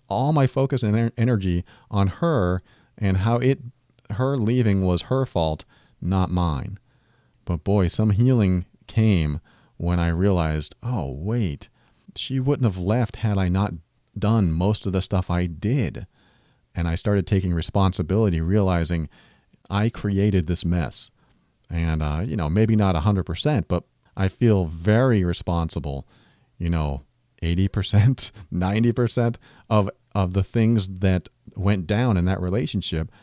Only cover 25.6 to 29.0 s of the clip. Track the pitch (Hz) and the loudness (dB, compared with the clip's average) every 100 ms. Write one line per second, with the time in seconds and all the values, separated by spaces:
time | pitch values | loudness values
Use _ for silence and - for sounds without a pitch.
25.6 | 82 - 71 69 - _ _ _ _ - | -2 -4 -6 -8 -10 _ _ _ _ -6
26.6 | 85 82 76 71 - _ _ _ 82 87 | -2 0 0 -4 -10 _ _ _ -2 0
27.6 | 98 104 92 104 117 131 - - - 87 | 0 -2 2 4 4 2 -4 -12 -8 -4
28.6 | 92 107 117 117 | 0 2 2 2